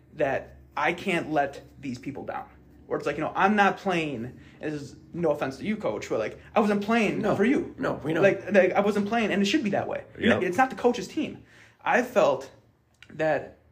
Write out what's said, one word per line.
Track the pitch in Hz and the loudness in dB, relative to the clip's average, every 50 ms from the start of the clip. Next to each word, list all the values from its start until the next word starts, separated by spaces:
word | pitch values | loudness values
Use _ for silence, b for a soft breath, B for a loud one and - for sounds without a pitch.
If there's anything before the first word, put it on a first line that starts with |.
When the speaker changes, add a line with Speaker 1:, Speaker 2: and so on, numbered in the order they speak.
| b b - | b b -6
Speaker 1:
that | 151 147 135 131 101 - - - - - - - | -4 -2 -2 -2 -4 -6 -10 -20 -20 -20 -12 -6
I | 143 151 165 175 | -2 -2 -2 -2
can't | - - 202 175 165 139 139 151 | -2 -4 -2 -2 -2 -2 -2 0
let | 147 139 139 - - - - - - | 0 0 0 -4 -10 -18 -20 -20 -12
these | - 139 123 - | -10 -10 -10 -8
people | - - - - - | -10 -10 -10 -10 -10
down. | - - - - - - - - - - - - | -10 -10 -10 -10 -12 -18 -20 -20 -20 -20 -20 -10
Where | - - | -6 -6
it's | - - | -4 -2
like, | 151 147 147 | -4 -4 -2
you | 156 | -4
know, | - - | -4 0
I'm | 151 185 202 214 | 2 2 4 4
not | 208 202 190 185 | 6 4 4 2
playing, | - - 196 180 165 160 151 135 110 117 127 - B B B B B | 0 -2 -2 -2 -2 -2 -4 -6 -6 -8 -10 -12 B B B B B
and | - 156 151 | -8 -8 -8
this | 147 | -8
is | 139 - - - - - - | -10 -12 -16 -20 -20 -12 -8
no | 165 170 156 | -2 0 0
offense | 143 - 156 135 131 - | 0 0 -2 -6 -6 -8
to | 127 | -6
you, | 196 220 | -6 -6
Coach, | - - 117 104 95 - - | -4 -4 -4 -4 -4 -6 -4
but, | 151 113 | -4 -4
like, | 107 101 - B B B B | -4 -4 -6 B B B B
I | 208 | 2
wasn't | 233 208 202 - - | 4 4 2 0 0
playing | - 226 233 214 175 151 185 | 0 2 2 2 0 0 0
Speaker 2:
No. | 214 202 139 | 0 0 2
Speaker 1:
for | 123 202 | 2 4
you. | 233 294 - - - - | 4 4 2 0 -4 -6
Speaker 2:
No, | - - - - - - | -4 -2 -2 -2 -2 -4
we | 147 160 | -4 0
know. | 165 190 | 4 4
Speaker 1:
Like, | 196 180 - - - | 4 4 2 -2 2
like, | 202 196 180 180 - | 4 4 6 6 4
I | 190 | 2
wasn't | 202 208 202 208 202 202 | 2 2 0 0 -2 0
playing, | 233 233 220 185 | 0 0 0 0
and | 165 202 196 | 2 2 0
it | |
should | 196 - 311 254 | 2 2 0 0
be | 202 | 0
that | - 123 - | 0 -2 -2
way. | - - - - - - - | -2 -6 -8 -8 -12 -8 0
You | - 220 | 2 4
know, | - - | 4 4
Speaker 3:
Yep. | 180 180 | 2 -2
Speaker 1:
it's | 175 | 2
not | 254 262 269 | 2 2 2
the | - | 0
coach's | - - 240 240 - - | 0 0 2 2 0 -4
team. | - - 311 277 - - - b b b b b b b b b | -6 -4 -4 -4 -4 -6 -12 b b b b b b b b b
I | 160 180 226 | 2 2 2
felt | 247 - - 202 160 139 135 135 - - - - _ _ _ _ _ _ _ _ - _ - | 2 2 2 4 4 4 4 0 -4 -12 -18 -20 _ _ _ _ _ _ _ _ -20 _ -6
that | 151 156 156 147 127 123 - - _ _ _ | -4 0 0 0 -2 -2 -8 -16 _ _ _